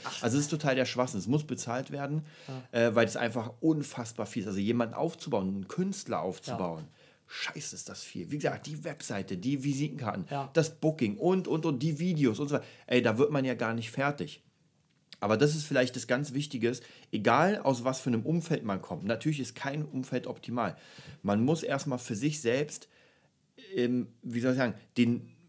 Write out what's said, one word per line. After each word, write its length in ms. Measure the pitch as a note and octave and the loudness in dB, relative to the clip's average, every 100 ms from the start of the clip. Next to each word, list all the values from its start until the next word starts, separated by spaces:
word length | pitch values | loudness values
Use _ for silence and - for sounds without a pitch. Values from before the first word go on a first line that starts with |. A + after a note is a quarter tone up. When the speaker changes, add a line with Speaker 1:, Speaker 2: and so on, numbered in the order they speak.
| - | -8
Speaker 1:
Ach. 180 | - | -4
Speaker 2:
Also 140 | A#2+ C3+ | 0 2
es 60 | D3 | 0
ist 40 | |
total 260 | D3+ D3 C3 | 0 2 2
der 100 | B2 | 2
Schwachsinn. 340 | B2 C3 G#2 | 0 0 -2
Es 80 | F#2 | 0
muss 160 | D3 | 0
bezahlt 480 | D3+ B2+ - B2 C3+ | 0 -6 -4 -6 -6
werden, 320 | C#3 C#3 D3+ D3+ - - C3 B2 | -6 -4 -4 -6 -12 -12 -12 -4
Speaker 1:
Ja. 80 | A#2+ | 2
Speaker 2:
äh, 160 | A#2 A2+ | 4 6
weil 100 | A#2 | 4
es 120 | - | 2
einfach 340 | A#2 A#2 A2 - | -2 -2 -6 0
unfassbar 680 | D#3+ D#3 C#3 - A2+ - G#2 | 2 4 0 -6 -8 -6 -6
viel 180 | - | -4
ist. 40 | G2 | -2
Also 120 | G2 | 0
jemanden 340 | G2+ A#2 A2+ | 2 2 0
aufzubauen, 560 | - D#3+ - E3 A#2 F#2+ | -2 -4 -4 -2 0 0
einen 180 | G2 F#2+ | -4 -6
Künstler 540 | - F#3+ F#3+ - F#2 | -4 -4 -4 -4 -2
aufzubauen. 640 | F2+ F2+ - B2 F2+ D#2+ D#2 | -2 -6 -6 -4 -4 -4 -10
Speaker 1:
Ja. 100 | - - _ - | -18 -20 _ -16
Speaker 2:
Scheiße, 480 | - - - - G2 | -10 -8 -8 -10 -10
ist 140 | - | -12
das 140 | - | -12
viel. 280 | - - F2 | -12 -10 -6
Wie 60 | D3+ | -2
gesagt, 300 | D3 A2+ - | -2 -2 -6
die 160 | D3+ | -10
Webseite, 540 | D#3+ D3+ - G#2 F#2+ F#2 | -8 -8 -6 -6 -4 -4
die 260 | A#2+ C#3 | -2 0
Visitenkarten, 600 | C#3 C3+ D3+ - A2 - D#3+ | 0 0 -2 -4 -4 -4 -4
Speaker 1:
Ja. 180 | C#3+ C3+ | -6 0
Speaker 2:
das 220 | E3 D#3 - | 2 2 2
Booking 380 | D#3 D#3 A2 G#2 | 0 2 0 2
und, 300 | E3+ F#3+ - | 2 2 2
und, 180 | D#3 E3 | 0 0
und 140 | C3 | 0
die 160 | D#3+ D3 | 0 0
Videos 400 | F3 D#3+ C3 G#2+ | 0 4 4 2
und 80 | C#3+ | 0
so 80 | C3+ | -2
weiter. 100 | - - - | -4 -14 0
Ey, 140 | B2 | 4
da 160 | A2+ A2 | 4 4
wird 140 | D3 | 4
man 120 | D3 | 2
ja 100 | C3 A#2+ | 0 0
gar 180 | A2+ | 0
nicht 180 | A#2 A2+ | -2 -4
fertig. 520 | - C#3 C3+ D#3+ - _ _ _ _ _ _ _ - | -2 0 0 -6 -10 _ _ _ _ _ _ _ -4
Aber 180 | G#2 A2 | 2 6
das 180 | D3 D#3 | 6 4
ist 80 | |
vielleicht 320 | - C3+ B2 B2+ | 0 2 2 0
das 120 | A#2 | 0
ganz 260 | B2 C#3+ | 0 0
Wichtiges, 480 | B2+ D3 B2 A#2 B2 - - - | -4 -4 0 0 0 -8 -20 -6
egal 460 | A2+ G#2+ B2 F3+ G#3 | 0 6 6 6 4
aus 240 | C3+ B2 B2 | 2 2 0
was 140 | C3 | -2
für 80 | C3+ | 0
einem 140 | A2+ | 0
Umfeld 400 | B2+ E3+ D#3+ D3+ A2 | 2 0 0 -2 0
man 160 | F#2 | -4
kommt. 220 | - E2+ F#2+ | -4 -6 -2
Natürlich 340 | A#2 D#3 D3+ | -2 0 -2
ist 160 | B2 - | -4 -8
kein 280 | C#3 D3 D3 | -6 -4 -4
Umfeld 420 | C3 B2+ B2+ - | -6 -4 -4 -4
optimal. 480 | - - B2 G2+ - - - - - | -8 -6 -2 -2 -4 -14 -20 -20 -6
Man 220 | G2+ G#2 | 2 4
muss 200 | B2+ D#3+ | 4 2
erstmal 340 | - C#3 C#3 B2 | 0 -2 -2 -4
für 160 | - G#2 | -4 -2
sich 260 | D3 D3+ | -2 0
selbst, 480 | A#2 C3 - - - _ _ _ _ _ _ - G#3 F#3+ | 2 2 0 -6 -16 _ _ _ _ _ _ -20 -4 0
ähm, 320 | A#2+ B2 - - | 2 2 -2 -8
wie 180 | - A#2 | -6 0
soll 100 | B2+ | 2
ich 60 | B2+ | 4
sagen, 160 | B2 - - - | 2 0 -2 2
den 320 | A#2+ A#2 - - | 4 2 -4 -20